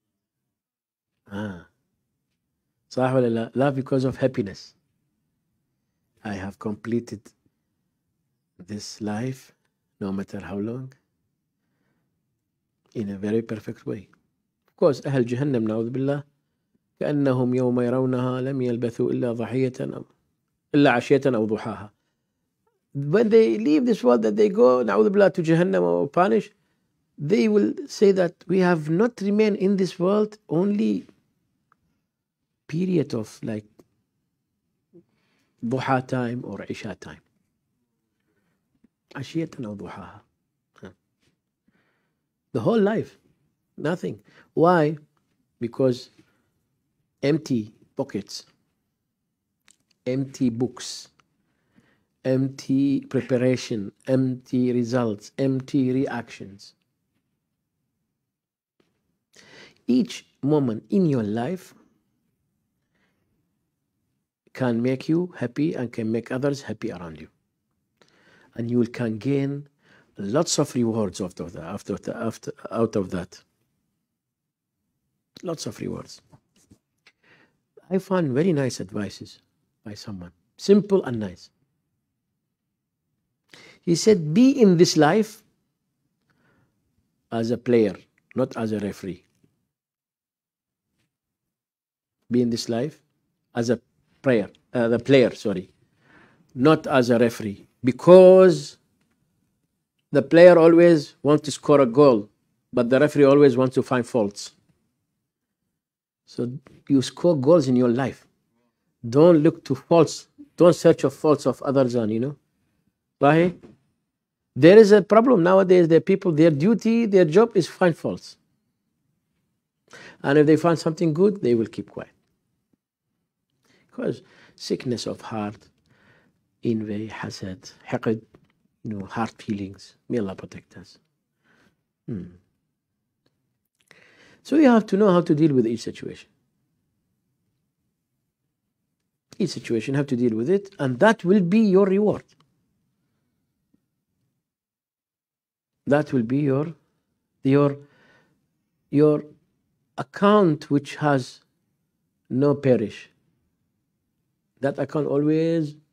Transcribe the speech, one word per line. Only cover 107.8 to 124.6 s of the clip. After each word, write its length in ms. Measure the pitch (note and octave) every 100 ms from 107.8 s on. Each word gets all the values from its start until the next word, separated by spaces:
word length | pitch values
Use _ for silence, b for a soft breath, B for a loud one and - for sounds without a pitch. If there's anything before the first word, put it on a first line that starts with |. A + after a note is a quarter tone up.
| B2
life. 380 | A#2 B2 - _ _ _ _ _ _ _ _ A#2+
Don't 320 | C3 F3 D#3+
look 240 | D#3 - -
to 80 |
faults. 540 | C3 - E3+ D3+ - - _ - -
Don't 180 | F3 -
search 260 | E3+ D#3+
for 80 | C#3
faults 380 | - D#3 C#3 C3+
of 120 | A#2+
others, 320 | C#3+ C3+ B2 A#2+
and, 160 | G#2+
you 60 | A2+
know. 160 | C3 D3 _ _ _ _ _ _ _ -
Right? 400 | C#3 D#3+ F3+ F3 - _ _ _ _ _ _ _ _ B2+
There 220 | D#3 G#3
is 140 | G3+
a 100 | G#3
problem 400 | F3 G#3 B3 A3
nowadays. 460 | E3+ F#3+ F#3 F3+ E3
The 120 | D#3+
people, 320 | D#3+ F#3+ F#3
their 200 | D3+ E3+
duty, 560 | C#3 F#3 A3 A3 A#3 A3+
their 180 | G3 E3
job 320 | E3+ A#3 G3
is 100 | D#3+
find 300 | - F3+ D#3
faults. 400 | A#2 F2+ - - _ _ _ _ _ _ _ _ _ _ _ _ _ _ _ B B B
And 160 | - D3
if 80 | D3
they 100 | D3+
find 220 | E3+ E3
something 380 | E3+ D#3 E3+ D3+
good, 260 | G3+ G3+
they 140 | A#2+ A#2
will 100 | G#2
keep 240 | - -
quiet. 220 | - - _ _ _ _ _ _ _ _ _ _ _ _ _ _ _ _ _ _
Because 340 | - A#3 C3 b b b
sickness 520 | b